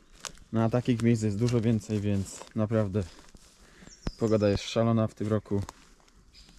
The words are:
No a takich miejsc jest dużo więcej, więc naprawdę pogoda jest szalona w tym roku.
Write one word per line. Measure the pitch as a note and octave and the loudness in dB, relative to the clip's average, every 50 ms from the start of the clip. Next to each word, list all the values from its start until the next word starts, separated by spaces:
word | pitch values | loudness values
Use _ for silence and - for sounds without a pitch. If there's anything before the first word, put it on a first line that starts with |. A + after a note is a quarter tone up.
| - _ - - - - - - - - | -20 _ -20 -18 -18 -18 -18 -18 -14 -4
No | - A2+ A2+ | -2 0 0
a | A2 | 2
takich | A#2+ B2 A#2+ - B2 A2+ A#2 | 0 0 0 0 0 2 4
miejsc | A#2 A#2+ G#2+ G#2+ | 2 4 4 2
jest | G#2+ G2+ G2 | -2 -2 0
dużo | A#2+ A#2+ A#2+ A#2+ | 0 0 0 2
więcej, | G#2 A#2+ A2+ G#2+ - - G#2+ G#2 | 2 2 0 0 0 -2 -4 -2
więc | G2+ G#2 G2+ G2 F#2 - - - - - - | 0 0 0 -2 -2 -4 -8 -16 -16 -10 -4
naprawdę | A2+ G#2+ G#2 A2+ A2 G#2+ G2 F#2 G#2+ F#2 - - - - - - - - - _ _ - - - - - - - - - - - - | -4 -2 0 0 0 0 0 -2 -4 -4 -4 -10 -20 -20 -20 -20 -20 -20 -20 _ _ -20 -20 -20 -20 -20 -20 -18 -8 -8 -8 -4 -2
pogoda | A#2 G#2+ A2 G#2 G#2 G2+ | 0 2 2 4 4 4
jest | G2 F#2+ - | 2 0 -2
szalona | - - A#2 A2+ A2+ A2+ A2+ A2 G#2+ | -4 -2 0 2 2 2 2 0 -2
w | - | -4
tym | - G#2 G#2+ | -6 -4 -2
roku. | G#2+ G#2 - - G2+ G2+ F#2+ - - - - - - _ _ _ _ - - - _ - - - - | -2 -2 -2 -2 -4 -4 -4 -6 -12 -20 -20 -20 -20 _ _ _ _ -20 -20 -20 _ -20 -20 -20 -20